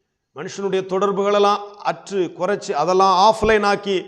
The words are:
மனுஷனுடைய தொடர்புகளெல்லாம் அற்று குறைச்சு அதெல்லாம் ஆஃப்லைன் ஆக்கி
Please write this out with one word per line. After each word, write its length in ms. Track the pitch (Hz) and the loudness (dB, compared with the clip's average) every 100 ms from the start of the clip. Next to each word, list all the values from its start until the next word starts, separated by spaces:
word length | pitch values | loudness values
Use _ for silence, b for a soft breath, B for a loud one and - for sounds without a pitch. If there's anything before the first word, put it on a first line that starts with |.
| _ _ _ | _ _ _
மனுஷனுடைய 520 | 131 180 - 196 185 185 | -16 -14 -8 -4 -4 -2
தொடர்புகளெல்லாம் 880 | 190 202 196 202 208 202 208 - - | -2 0 0 0 2 2 0 -6 -8
அற்று 560 | 160 160 - 196 165 156 | -8 -6 -6 -4 -4 -4
குறைச்சு 340 | 185 202 190 | -4 -4 -4
அதெல்லாம் 600 | 147 160 185 190 180 214 | -2 0 4 4 6 4
ஆஃப்லைன் 320 | 220 214 214 202 | 4 2 2 2
ஆக்கி 340 | 202 196 185 | 0 -2 -4